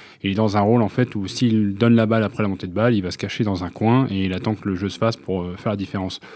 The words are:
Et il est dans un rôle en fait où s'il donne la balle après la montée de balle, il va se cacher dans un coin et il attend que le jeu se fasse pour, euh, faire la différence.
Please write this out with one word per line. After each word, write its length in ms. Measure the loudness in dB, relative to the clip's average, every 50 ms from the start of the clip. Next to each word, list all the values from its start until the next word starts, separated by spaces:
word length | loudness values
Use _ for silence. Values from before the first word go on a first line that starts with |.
| -20 -20 -16 _ -4
Et 60 | -4
il 20 | 0
est 40 |
dans 200 | 2 0 2 2
un 40 | 2
rôle 220 | 4 4 4 4 2
en 60 | 2
fait 280 | 0 0 -2 0 -2
où 100 | -6 -6
s'il 480 | -6 -2 0 2 2 4 2 2 0 0
donne 220 | 2 4 6 6
la 100 | 6 4
balle 160 | 4 2 2 0
après 220 | 0 -2 -2 -2
la 40 | -2
montée 200 | -2 -4 -8 -6
de 40 | -2
balle, 220 | 0 2 2 2
il 80 | 2 0
va 80 | -4
se 80 | -6 -6
cacher 240 | -8 -6 -4 -2 -2
dans 220 | -2 -2 -2 -4
un 60 | -6
coin 360 | -4 0 2 4 4 4 2 2
et 160 | 0 -2 -2
il 60 | -2 -2
attend 220 | -2 -2 -4 -4
que 140 | -4 -4 -4
le 80 | -4
jeu 120 | -2 -4 -4
se 100 | -4 0
fasse 180 | 0 0 -2
pour, 260 | -2 -6 -6 -4 -4 -4
euh, 140 | -6 -8
faire 160 | -6 -4 -4 -4
la 40 |
différence. 440 | -4 -6 -6 -6 -6 -6 -6 -8 -10 -16 -18 -20